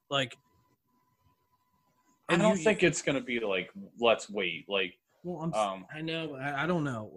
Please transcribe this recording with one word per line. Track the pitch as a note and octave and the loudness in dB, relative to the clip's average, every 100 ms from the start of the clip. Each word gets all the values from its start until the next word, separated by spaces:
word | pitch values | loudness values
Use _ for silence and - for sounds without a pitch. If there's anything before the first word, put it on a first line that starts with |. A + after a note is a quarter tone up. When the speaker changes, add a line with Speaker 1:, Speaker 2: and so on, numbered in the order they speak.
| - | -4
Speaker 1:
like, | C#3 B2+ - _ _ _ _ _ _ _ _ _ _ _ _ _ _ _ _ _ _ - | -2 -2 -6 _ _ _ _ _ _ _ _ _ _ _ _ _ _ _ _ _ _ 0
Speaker 2:
I | |
Speaker 1:
and | E3+ | 4
Speaker 2:
don't | G#3+ G3+ | 4 4
Speaker 1:
you | |
Speaker 2:
think | E3 G#3 | 4 4
it's | F3 D#3 | 4 2
gonna | - C#3 | 0 -2
be | B2 A#2+ | -2 -2
like, | A2 F#2+ F2 G2 G2 - | 0 -2 -2 -10 -16 2
"Let's | A#2 A2 - | 4 4 2
wait." | G#2 F#2 E2 - | -4 -4 -4 -4
Like, | G2 F#2 - _ _ | -2 -2 -6 _ _
Speaker 1:
Well, | F3 F3 | -10 -6
I'm | E3 | -2
s-, | C3 | 0
Speaker 2:
um, | G#2 F#2+ F#2 | 0 -2 -10
Speaker 1:
I | D#3 | -8
know. | D#3+ D#3+ D#3+ C3+ | -6 -4 -6 -6
I, | C#3 C#3 | -6 -2
I | D#3+ | 0
don't | F3 | 0
know. | D3 A#2+ G#2+ | 0 -4 -6